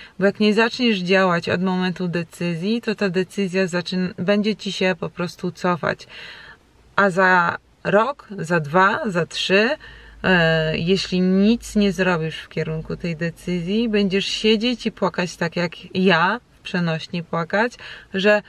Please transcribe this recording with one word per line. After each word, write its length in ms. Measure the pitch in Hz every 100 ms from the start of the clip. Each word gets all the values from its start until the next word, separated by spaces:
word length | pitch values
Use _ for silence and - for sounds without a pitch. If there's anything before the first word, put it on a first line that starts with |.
| - -
Bo 60 | 190
jak 140 | 196
nie 140 | 214
zaczniesz 440 | 208 233 - 247 208
działać 520 | 175 190 190 170 170
od 140 | 175
momentu 440 | 185 185 185 175 185
decyzji, 760 | 170 170 - 175 170 185 233
to 140 | 226 208
ta 140 | 202
decyzja 560 | 180 185 - 196 185 190
zaczyn-, 460 | 180 175 185 185 -
będzie 380 | 185 208 208 208
ci 160 | 202
się 240 | 180 185 180
po 100 | 165
prostu 420 | - 175 - 180
cofać. 560 | 165 185 175 - - - - - - - - _ _ _ -
A 140 | 196
za 480 | 180 185 185 170 - _ _
rok, 440 | - 190 226 277 - 196
za 200 | 165 175
dwa, 420 | 143 165 190 254 277
za 200 | 175 160
trzy, 440 | - - 185 220 302 - - - -
e, 540 | - 180 165 160 156 156
jeśli 440 | 165 190 - 185
nic 540 | 185 185 202 240 - 214
nie 160 | 202
zrobisz 460 | 175 185 175 160 156
w 100 | -
kierunku 460 | - 156 160 160 165
tej 200 | 175 160
decyzji, 720 | 170 165 - 180 170 208 240
będziesz 360 | 208 202 190 190
siedzieć 600 | - 214 220 233 240 226
i 60 |
płakać 440 | - 190 - 175 -
tak 200 | 170 175
jak 160 | 175 - 180 185
ja, 440 | 185 165 180 226 -
w 80 | _
przenośni 640 | - 185 170 160 - 180
płakać, 500 | 165 165 165 202 240 - - - -
że 280 | 190 196 208